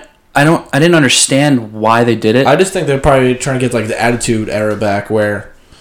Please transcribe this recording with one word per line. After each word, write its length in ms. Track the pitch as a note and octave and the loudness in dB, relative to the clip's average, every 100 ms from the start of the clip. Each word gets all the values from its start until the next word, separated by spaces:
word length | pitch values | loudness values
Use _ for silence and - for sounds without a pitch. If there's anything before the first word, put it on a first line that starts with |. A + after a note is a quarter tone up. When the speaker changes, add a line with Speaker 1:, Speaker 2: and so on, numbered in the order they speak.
| - _ _ C#3 | -8 _ _ 0
Speaker 1:
I 80 | |
don't, 220 | D3 E3 - | 2 2 -2
I 60 | C#3 | 0
didn't 160 | E3+ F3 | 2 4
understand 800 | B2 - - C3+ D3 C3 G#2+ | 2 0 0 0 2 0 -2
why 300 | G#2+ A2 A#2 | -2 2 2
they 120 | A#2+ A2 | 2 2
did 200 | A2 A#2+ | 2 2
it. 100 | C3+ | 2
Speaker 2:
I 100 | C#3+ | 2
just 160 | F#3+ | 0
think 140 | F#3+ D3 | -2 -2
they're 140 | C3+ | 0
probably 340 | D3+ C3+ B2+ | 2 2 2
trying 260 | B2 D3 B2+ | -2 -4 -4
to 60 | B2 | -2
get, 80 | |
like, 140 | A#2+ G#2+ | -2 -4
the 120 | - | -2
Attitude 480 | A#2 A#2+ - A2+ G#2+ | -2 -2 -2 -4 -4
Era 280 | G#2 G#2+ G#2 | -4 -4 -4
back 340 | G#2+ G2+ - | -2 -4 -2
where 400 | G#2+ G#2 G2+ - - _ - | -2 -2 -4 -10 -20 _ -20